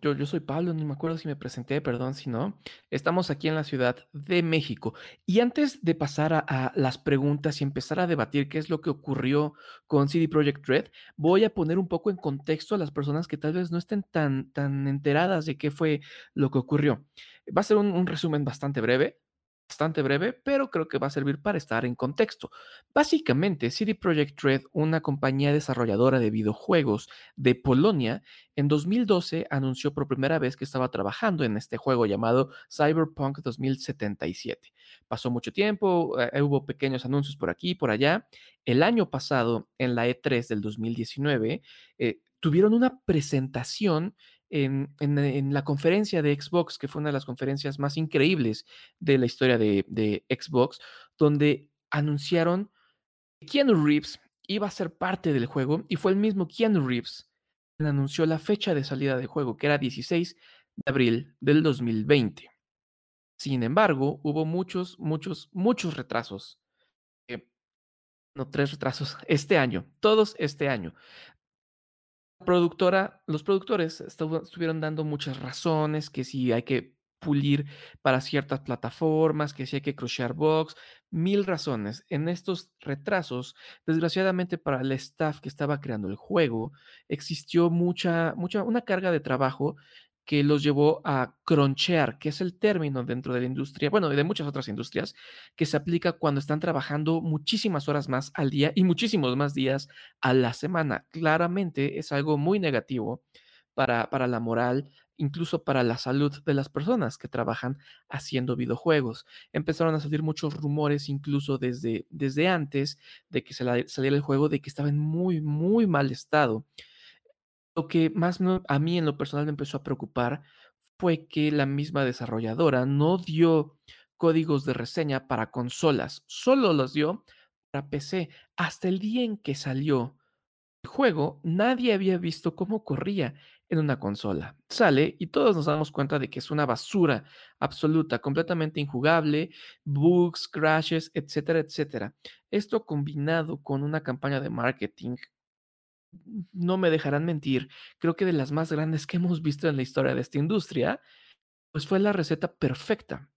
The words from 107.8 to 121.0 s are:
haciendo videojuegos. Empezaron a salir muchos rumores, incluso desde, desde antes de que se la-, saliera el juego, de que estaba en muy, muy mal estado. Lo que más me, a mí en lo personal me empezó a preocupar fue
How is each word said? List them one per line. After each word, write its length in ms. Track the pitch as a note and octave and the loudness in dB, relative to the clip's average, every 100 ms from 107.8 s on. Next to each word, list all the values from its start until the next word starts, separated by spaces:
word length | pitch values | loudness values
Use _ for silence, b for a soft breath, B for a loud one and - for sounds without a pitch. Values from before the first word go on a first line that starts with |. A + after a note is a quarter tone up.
| B B B | B B B
haciendo 460 | C#3 - C3 B2+ | -10 -4 -4 -2
videojuegos. 720 | B2 B2 A#2 E3+ D3+ B2 A2 - B B | -2 -2 -2 2 2 0 -6 -16 B B
Empezaron 440 | - D#3+ D3+ E3 D#3 | -6 -2 0 0 0
a 40 | |
salir 220 | D3 D3+ | -2 -2
muchos 320 | D#3 D3+ D#3 | -2 -2 -4
rumores, 540 | D3+ D3+ D3 D3 C#3+ C#3+ | -4 -2 0 0 0 -2
incluso 500 | C#3 C#3+ C#3+ C#3+ C3 | -6 -2 -2 0 -2
desde, 480 | B2 B2 A#2+ A#2 - | -2 -2 -2 -4 -6
desde 360 | D#3+ C#3 C#3 F3 | -4 -2 2 2
antes 500 | F3 C#3+ C#3 C#3 - B B _ | 2 -2 -4 -4 -6 B B _
de 140 | B2+ | -6
que 120 | - | -6
se 100 | - | -6
la-, 240 | B2 B2 - | 0 0 -2
saliera 260 | - C3+ | -2 0
el 80 | C#3+ | 2
juego, 260 | C#3+ C#3 D3+ | 2 2 2
de 120 | C#3+ | 0
que 100 | C#3+ | -4
estaba 180 | - C#3+ | -4 -2
en 120 | D3 | 0
muy, 400 | D3+ E3 F3+ E3 | 0 0 0 0
muy 480 | D3+ D3 E3+ A3+ G#3+ | -2 0 2 2 4
mal 240 | D3+ C#3 | 2 0
estado. 520 | A#2+ - D3+ C3 A2 - B B B B B _ _ _ _ _ | -4 -2 2 2 0 -6 B B B B B _ _ _ _ _
Lo 140 | - D#3 | -6 0
que 220 | E3 D#3+ | 2 2
más 280 | D#3+ F3 F3 | 2 0 2
me, 220 | F#3 F#3 F#3 | 0 0 2
a 100 | C#3 | 0
mí 200 | D#3+ F3 | 2 2
en 80 | D#3 | 0
lo 100 | C#3+ | -2
personal 300 | C#3 C#3+ D3+ | -4 -2 -2
me 40 | |
empezó 260 | D3 C#3+ C3+ | -4 -6 -6
a 40 | |
preocupar 600 | - C3+ C3+ - A#2+ C#3+ b b b _ _ | -6 -6 -4 -2 -2 -2 b b b _ _
fue 280 | - | -2